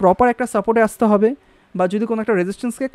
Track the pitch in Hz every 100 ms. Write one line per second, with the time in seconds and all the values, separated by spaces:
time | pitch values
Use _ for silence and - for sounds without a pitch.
0 | 190 190 247 240 247 208 202 226 214 -
1 | 220 208 220 277 _ _ _ 175 185 202
2 | 226 226 220 196 180 202 247 - 262